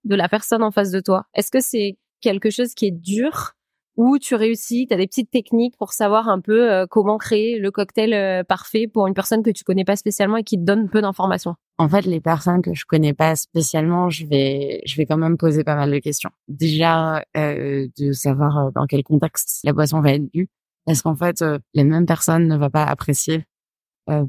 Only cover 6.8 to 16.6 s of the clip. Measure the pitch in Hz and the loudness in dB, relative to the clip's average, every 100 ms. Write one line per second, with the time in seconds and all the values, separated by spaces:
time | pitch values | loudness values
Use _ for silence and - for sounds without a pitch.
6.8 | 185 220 202 214 - 214 220 233 196 196 | 2 2 2 0 0 0 0 -2 -4 -4
7.8 | 196 - 220 208 196 185 180 185 - 220 | -4 0 0 2 0 -2 -2 -4 -2 -2
8.8 | 226 220 190 190 - 226 220 196 - 190 | 0 0 0 0 0 0 0 -2 -2 0
9.8 | 190 202 214 - 202 220 208 190 170 202 | 0 -2 -2 -2 0 0 -2 0 2 2
10.8 | 208 214 202 190 190 180 - 170 _ - | 2 0 0 0 -2 -2 -4 -10 _ 0
11.8 | 156 196 190 165 165 160 175 180 175 165 | 2 2 2 -2 0 0 2 0 0 -4
12.8 | - 160 151 139 160 160 - 165 151 160 | 0 2 2 2 0 0 -2 -4 -2 0
13.8 | 160 175 180 156 156 143 135 139 139 - | 0 0 0 -2 0 0 2 -2 -6 -8
14.8 | - 135 156 160 160 165 165 151 151 147 | -6 -2 0 0 2 2 2 2 0 0
15.8 | 143 143 151 143 - - - 143 | 0 0 -2 -6 -8 -12 -16 -4